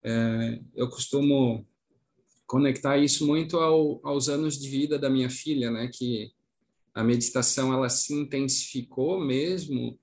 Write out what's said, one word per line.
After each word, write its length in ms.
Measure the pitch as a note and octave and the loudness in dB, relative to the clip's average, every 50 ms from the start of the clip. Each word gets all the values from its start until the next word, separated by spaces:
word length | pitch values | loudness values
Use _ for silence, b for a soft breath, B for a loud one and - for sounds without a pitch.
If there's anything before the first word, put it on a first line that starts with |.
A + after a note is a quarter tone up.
| _ | _
É, 580 | A2+ A2+ A2+ A2+ A2+ A2+ A2+ A2+ A2+ A#2 - - - _ | -2 -2 0 0 0 0 0 -2 -2 -4 -6 -10 -14 _
eu 140 | - B2 B2 | -4 -4 -4
costumo 760 | - - - - - C#3+ C#3+ C#3+ C#3+ C3+ C3 A#2+ A2+ A2+ - _ _ _ _ _ _ _ _ _ _ _ _ _ _ - _ | -2 -6 -4 -2 0 2 4 4 4 4 4 2 2 -2 -8 _ _ _ _ _ _ _ _ _ _ _ _ _ _ -20 _
conectar 520 | _ - C3 C#3+ C#3 C3+ C3+ - C#3 C#3 C#3+ | _ 2 2 4 4 2 0 0 2 4 4
isso 280 | D3 C#3+ C#3+ - D3+ | 4 4 4 2 2
muito 320 | D3 D3 D#3+ E3 D#3+ E3+ E3+ | 2 2 2 0 0 0 0
ao, 420 | D#3+ D#3+ D#3+ D#3+ D#3 D3+ C#3 - - | 2 4 4 4 4 2 -2 -4 -6
aos 220 | C#3+ C#3+ C#3+ C3 D3 | -4 -2 0 0 0
anos 300 | C#3 C#3+ D#3 D#3 C#3 C#3 | 0 0 -2 -2 -4 -4
de 100 | C#3 C3+ | -8 -4
vida 300 | C3+ C3+ D3 D3 D3+ C#3 | -2 -2 0 0 0 0
da 100 | C#3 C3+ | 0 2
minha 220 | C3 C3 B2+ B2 | 2 2 2 0
filha, 400 | B2+ - - D#3 D3+ C#3 A#2+ A#2 | -4 -6 -4 -4 -2 -2 0 -2
né? 180 | A#2 A2 A#2 B2+ - | -2 -4 -4 -8 -6
Que 400 | - B2+ B2 A#2+ A2 G#2 A2+ _ _ _ _ _ _ _ _ _ _ _ _ _ | -6 -4 -4 -4 -4 -6 -10 _ _ _ _ _ _ _ _ _ _ _ _ _
a 80 | A#2 A2 | 0 2
meditação, 720 | A#2 A#2+ A#2+ A#2 - - C3 A#2+ - - - C3 C3 C3 | 2 2 2 2 0 0 2 2 2 2 2 0 0 2
ela 160 | C3 C3 B2 | 0 0 0
se 240 | A#2+ - - - D3 | 0 0 0 -2 -2
intensificou 1040 | D3 D3 C#3 - C3+ C#3 C3 C3+ - - - - C3+ A#2+ - - - C3 D#3 F#3 F#3+ | -4 -4 -4 -2 -2 -2 0 0 -2 -2 -4 -6 -8 -8 -6 -4 -2 -2 0 0 -2
mesmo 800 | E3 C#3 B2+ C3+ D3 E3+ F#3 F3+ D#3 D3+ C#3 B2 A#2+ A#2 A#2 - | -2 0 0 0 0 -2 -2 -4 -6 -6 -6 -4 -4 -6 -8 -12